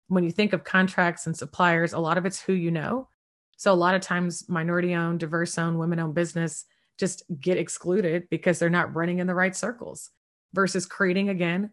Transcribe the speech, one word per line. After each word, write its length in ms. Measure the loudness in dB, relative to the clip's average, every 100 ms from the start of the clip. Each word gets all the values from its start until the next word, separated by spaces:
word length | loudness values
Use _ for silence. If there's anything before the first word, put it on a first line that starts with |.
| _
when 140 | 2 2
you 60 |
think 200 | 2 2
of 140 | 0 2
contracts 600 | 2 4 4 0 0 -6
and 120 | -6
suppliers, 560 | -6 2 4 4 2
a 60 | 0
lot 180 | 0 0
of 80 | -2
it's 160 | -4
who 100 | -2
you 180 | 0 0
know. 380 | -2 -2 -4 -6 _ _ _ _ _
So 160 | 4
a 40 | 4
lot 200 | 4 2
of 60 |
times 420 | 0 -2 -2 -4 -4
minority-owned, 720 | -2 0 0 0 0 0 -2
diverse-owned, 580 | -2 -2 -2 -2 -2 0
women-owned 340 | 0 0 -2
business 520 | 0 -2 -2 -4 -4 -14 _ _ -4
just 240 | -4 -4 -10 -4
get 180 | 0 0
excluded 720 | 0 -6 -2 0 2 -2 -4
because 300 | -2 0 2
they're 100 | 2
not 240 | 2 0
running 260 | -2 -2 -2
in 80 | -2
the 60 |
right 220 | 0 0 0
circles 540 | -6 -6 -12 -14 -18 _ _ _ _
versus 320 | 0 0 0 -4
creating, 440 | 0 2 2 0
again, 400 | 0 0 0 -4